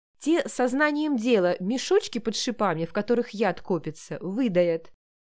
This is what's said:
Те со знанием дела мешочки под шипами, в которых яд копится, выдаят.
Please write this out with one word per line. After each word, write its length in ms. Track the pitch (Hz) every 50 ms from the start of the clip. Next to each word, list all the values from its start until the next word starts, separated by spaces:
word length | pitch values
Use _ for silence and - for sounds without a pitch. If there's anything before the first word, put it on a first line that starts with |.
| _ _ _ -
Те 260 | - 285 330 349 -
со 200 | - - - 247
знанием 480 | 247 247 277 302 302 294 294 302 302 285
дела 400 | 226 214 254 240 202 180 175 175 -
мешочки 600 | 180 190 254 247 - - 370 403 - - - 233
под 160 | - 226 208
шипами, 500 | - - 254 226 - 220 190 165 160 165
в 60 | -
которых 380 | - 208 202 - 240 233 240 -
яд 320 | - 196 226 185 180 -
копится, 560 | - - 190 160 - 156 151 - - - - -
выдаят. 720 | - 175 190 233 269 233 175 175 175 170 165 160 - - - _ _ _ _ _